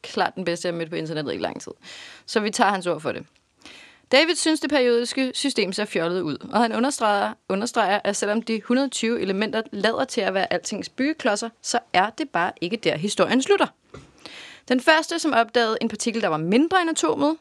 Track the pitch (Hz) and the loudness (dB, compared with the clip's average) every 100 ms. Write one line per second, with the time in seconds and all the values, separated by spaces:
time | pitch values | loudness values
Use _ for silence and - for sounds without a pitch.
0 | - - 180 - 175 170 180 170 160 165 | -8 -2 -2 -2 -4 -2 -4 -4 -6 -6
1 | 160 156 139 80 - - - - - - | -4 -4 -4 -4 -4 -6 -12 -16 -18 -18
2 | - - - 220 214 202 202 196 175 156 | -18 -20 -4 -2 0 2 2 2 -2 -2
3 | 151 - - _ _ _ - - - - | -4 -6 -12 _ _ _ -20 -20 -20 -20
4 | _ 262 320 330 330 311 302 285 247 233 | _ 4 4 2 2 2 2 2 4 2
5 | 240 - 262 - 277 - 175 190 208 185 | 0 -2 -2 0 -2 0 -2 -2 -2 0
6 | 165 180 156 139 - 208 233 220 262 - | 0 0 -2 -6 -2 0 2 2 -2 0
7 | 220 202 214 - _ 190 233 240 190 202 | 2 2 0 -6 _ -4 -2 0 2 2
8 | - 202 202 214 226 220 - 247 277 - | 0 -2 0 -2 -2 -4 0 0 2 -2
9 | 226 240 190 190 214 220 220 208 208 - | -2 0 -2 0 0 -2 -4 -2 0 0
10 | 269 - 190 190 - 175 - 202 185 - | -2 0 0 0 -2 -4 -4 -8 -10 -4
11 | 269 320 240 208 226 _ - 240 - 180 | -2 0 -2 -2 -4 _ -4 -4 0 0
12 | 202 - 302 175 175 - 170 220 165 151 | 0 -2 -4 0 -2 -2 -6 0 0 0
13 | 202 - 175 247 269 392 294 _ _ - | -2 0 2 2 2 2 2 _ _ -20
14 | - _ - - - - - 254 285 311 | -20 _ -20 -20 -20 -20 -2 2 4 4
15 | 311 339 320 233 226 247 226 220 233 214 | 2 -2 2 2 2 2 2 0 -2 -2
16 | 240 226 202 156 160 226 320 381 339 311 | -2 0 0 0 2 2 4 2 0 0
17 | 320 294 285 320 | 0 2 0 0